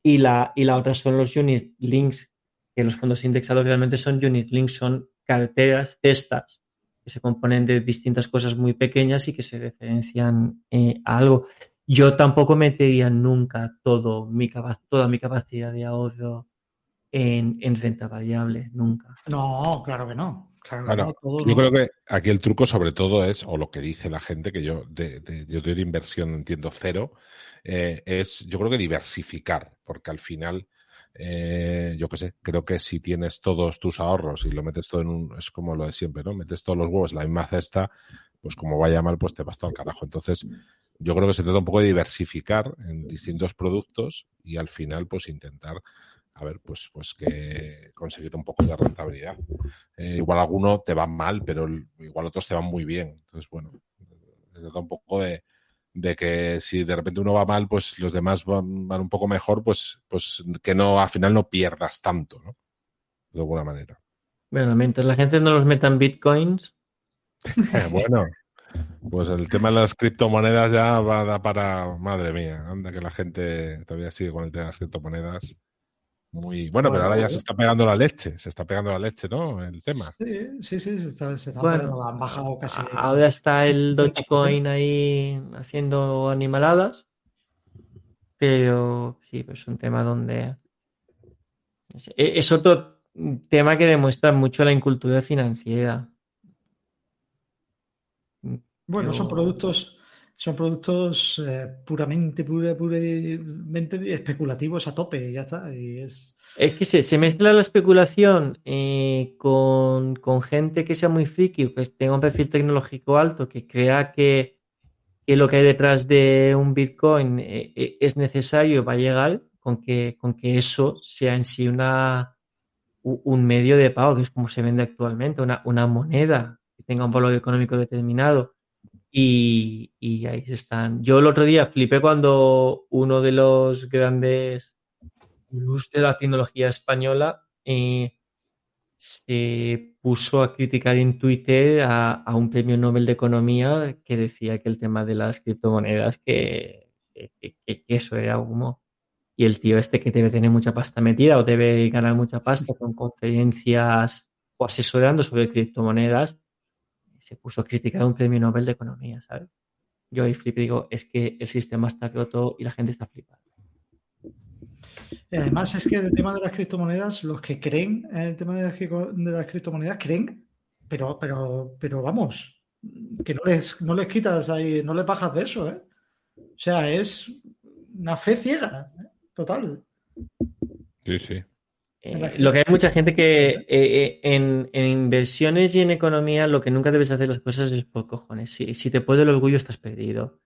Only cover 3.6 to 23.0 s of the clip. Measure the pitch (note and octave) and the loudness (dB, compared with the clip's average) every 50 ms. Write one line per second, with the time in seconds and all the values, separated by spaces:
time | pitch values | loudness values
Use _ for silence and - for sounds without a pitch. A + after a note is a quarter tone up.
3.6 | B2+ C3 C3 B2 B2+ B2+ B2+ B2 - C#3+ C#3 C3+ C3+ C3+ B2+ B2 A2+ A#2 B2+ B2+ | 2 2 2 2 2 0 0 -2 -2 -2 0 2 2 2 2 0 -2 0 0 0
4.6 | C3 B2 B2+ - C3 B2 B2+ C3 B2+ _ _ _ _ - B2+ A#2+ A#2+ A#2+ A#2+ - | 0 0 -2 -4 -2 -2 -2 -2 -4 _ _ _ _ -2 0 0 0 -2 2 2
5.6 | C3+ C3+ C3+ C3+ C#3 C#3 - _ - C#3 C3+ C3+ - - B2+ B2+ - _ - _ | 4 4 4 2 -2 -6 -12 _ 2 4 4 4 0 -4 -6 -6 -6 _ -20 _
6.6 | _ _ _ _ _ _ _ _ _ - - B2+ - B2 A#2+ A#2 A#2+ A#2+ B2 B2 | _ _ _ _ _ _ _ _ _ -18 -16 -6 -4 -4 -2 0 0 2 2 2
7.6 | B2 A#2+ B2+ B2 A#2 B2+ A#2+ - - B2+ B2 B2 A#2+ - - B2+ A#2+ B2 A#2 A#2 | 4 4 2 2 2 0 -4 -2 -2 -2 -2 -2 -2 -2 -2 -2 -2 -2 -2 0
8.6 | B2 B2 A#2 - C3+ B2 B2+ C3+ C3+ C3 C3+ C#3 C#3 - D3+ - B2+ - - A#2 | 0 0 2 0 -2 0 2 2 2 2 0 0 -2 -4 -8 -8 -12 -12 -10 -12
9.6 | A#2+ A#2+ - _ A#2+ A2+ A#2 A#2 A2+ - - B2 A#2+ A#2+ A#2 A#2 A#2 A#2 - - | -12 -12 -14 _ -8 -4 -4 -4 -4 -4 -4 -2 0 2 2 2 0 0 -4 -8
10.6 | _ _ - A#2+ A#2+ A#2+ A#2 - - - A#2 A#2+ C3+ C3+ C3+ B2+ B2+ - - _ | _ _ 0 2 2 2 2 -2 -2 -2 2 4 6 6 6 6 4 -4 -20 _
11.6 | - _ _ _ _ - C#3 B2 C#3+ C#3 C#3 C#3 D3 C#3 C#3 D3+ D3 C#3+ D#3 D3+ | -20 _ _ _ _ 2 6 8 8 6 8 6 4 6 6 4 6 6 6 4
12.6 | D#3 D3 C#3 - C#3+ C3+ C3 B2 B2 B2 A#2+ A#2 A#2+ B2+ B2+ B2+ B2 B2 - A#2+ | 4 2 4 4 4 4 4 4 4 4 2 2 4 4 4 2 0 0 -2 -6
13.6 | A2+ A#2 - _ _ B2+ A#2+ A#2 A2+ A#2 A2 A2 A2 A2 A2+ A#2 B2 A#2 - B2 | -6 -6 -10 _ _ 2 2 2 2 -2 -4 -4 -6 -4 -2 -2 -2 -2 -4 -8
14.6 | A#2 B2 A#2 - _ _ - C3+ B2+ B2 B2 A#2+ - B2 B2+ C3 C3 _ - A#2+ | -8 -8 -10 -10 _ _ 0 2 2 2 0 -2 -4 -4 -4 -4 -6 _ -10 -8
15.6 | A#2 A#2 A#2 A#2+ A#2+ A#2+ A#2+ A#2+ B2 A#2+ A#2 A#2+ B2 A#2+ A#2+ A#2 A#2+ _ _ _ | -8 -8 -8 -8 -6 -6 -4 -4 -4 -4 -6 -8 -10 -10 -10 -10 -14 _ _ _
16.6 | _ _ _ _ _ _ _ _ _ _ - C#3 B2+ A#2+ A#2+ A#2 A#2 A#2 A#2 - | _ _ _ _ _ _ _ _ _ _ -4 0 0 2 2 2 0 -2 -2 -2
17.6 | - C3 A#2+ A2+ A2+ A2+ A2+ - A2+ A2 A2 A2 A2+ A2+ A#2 A#2 A#2 A#2 A2+ A#2 | -2 -2 -2 0 0 -2 -4 -4 -8 -12 -10 -10 -6 -4 -4 -2 -2 -2 -4 -6
18.6 | B2 A#2+ A#2 B2 A#2 A2+ A2+ A#2 - _ B2+ _ _ D#3 D3 C#3+ C3+ C3 C3 C3 | -8 -12 -6 -2 -2 -2 -2 -2 -6 _ -20 _ _ -8 -4 -4 -2 -4 -4 -2
19.6 | D3 E3 E3 C#3 - D3 C3+ B2 B2 A#2+ A#2+ A#2 - F#3 - - - _ _ _ | -2 -2 -2 -4 -6 -8 -8 -8 -8 -10 -8 -8 -8 -8 -8 -12 -16 _ _ _
20.6 | _ - B2+ A#2+ B2 B2 G#2+ G#2 G2 - D3+ _ _ C#3 C#3 D3+ D3+ A2+ A#2 A#2 | _ -14 -12 -10 -2 -2 0 0 0 -2 -4 _ _ -6 -4 0 2 4 4 6
21.6 | C3 C3 B2+ C3+ B2+ - - _ _ - - F#2+ E2 G#2 G#2 F#2+ - - G#2+ - | 6 6 6 4 2 0 -4 _ _ -4 -4 -2 2 2 0 2 2 0 2 4
22.6 | C3+ B2 - G#2+ F2 E2+ D#2+ - | 2 2 4 2 0 0 0 0